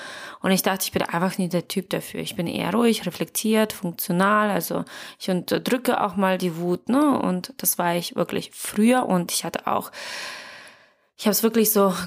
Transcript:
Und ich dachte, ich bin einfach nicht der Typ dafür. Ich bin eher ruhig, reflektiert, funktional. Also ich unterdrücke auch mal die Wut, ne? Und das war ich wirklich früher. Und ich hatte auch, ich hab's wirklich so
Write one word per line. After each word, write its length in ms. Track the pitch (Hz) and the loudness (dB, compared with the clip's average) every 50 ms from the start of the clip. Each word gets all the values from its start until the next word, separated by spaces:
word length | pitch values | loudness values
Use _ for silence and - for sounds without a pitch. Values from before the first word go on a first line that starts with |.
| - - - - - - - - | -14 -14 -14 -14 -14 -16 -12 -4
Und 100 | - 190 | 0 2
ich 100 | 190 180 | 2 4
dachte, 220 | - 202 190 190 - | 2 2 0 0 -2
ich 80 | - | -2
bin 100 | - 180 | -2 -2
einfach 360 | 175 - - 170 180 190 - - | -2 0 0 0 0 0 0 0
nicht 160 | 185 170 180 | -2 0 0
der 140 | 175 165 - | -2 -2 -2
Typ 220 | - 196 180 - | -4 -6 -4 -2
dafür. 320 | - 160 160 - - - | -4 -6 -6 -6 -8 -8
Ich 140 | 160 165 - | -8 -8 -4
bin 120 | 196 170 170 | -4 -4 -4
eher 260 | - - 175 170 180 | -2 -2 -2 0 2
ruhig, 320 | 226 240 233 220 220 - | 4 4 4 4 2 0
reflektiert, 680 | 180 - - 170 - - - - 214 220 220 220 214 - | -6 -4 -4 -6 -4 -4 -4 0 2 4 4 2 2 0
funktional. 760 | - - 175 165 - - - 175 175 190 202 208 214 214 208 | -6 -6 -8 -6 -6 -4 0 2 2 4 4 4 4 4 2
Also 360 | 190 175 165 - 175 175 175 - - - - - - - | 0 -2 -2 -2 -4 -4 -4 -6 -10 -16 -16 -16 -16 -10
ich 100 | - - | -4 -2
unterdrücke 720 | 185 175 - - - 170 165 - 240 262 254 - 240 - | -2 -2 0 0 -2 0 0 0 0 0 2 0 0 2
auch 140 | - 202 175 | 0 0 0
mal 220 | 196 196 190 185 180 | 2 2 2 2 2
die 200 | 185 180 160 165 | 0 -2 -2 -2
Wut, 300 | 175 175 180 180 _ - | -2 -2 -2 -2 _ 0
ne? 300 | 226 277 302 294 262 - | 2 4 4 4 4 2
Und 340 | - 185 180 180 - - - - | 2 0 0 -2 -4 -8 -10 -4
das 200 | - - - - | -2 -2 0 2
war 180 | 175 175 170 | 2 2 2
ich 200 | 175 170 - - | 0 -2 -4 -2
wirklich 360 | - 175 - - - - - - | -2 -2 0 -2 -6 -6 -6 -12
früher. 520 | - - - - 208 214 233 254 254 - | -12 -10 -4 0 4 4 6 6 4 2
Und 260 | - 185 180 175 175 | 2 0 0 0 0
ich 120 | - - - | -4 -4 -4
hatte 240 | 165 - - - - | -4 -6 -4 -2 -2
auch, 240 | - - - - - - - - - - - - - - - - - - - - - - _ _ _ _ _ _ _ - | -2 -2 -2 -6 -12 -14 -12 -12 -10 -10 -10 -12 -12 -14 -16 -16 -18 -18 -20 -20 -20 -20 _ _ _ _ _ _ _ -4
ich 100 | - 214 | 0 0
hab's 160 | 196 - - | 0 2 2
wirklich 280 | 226 226 233 214 208 | 2 4 4 4 4
so 220 | - 202 202 196 175 175 - | 4 4 4 4 2 0 -4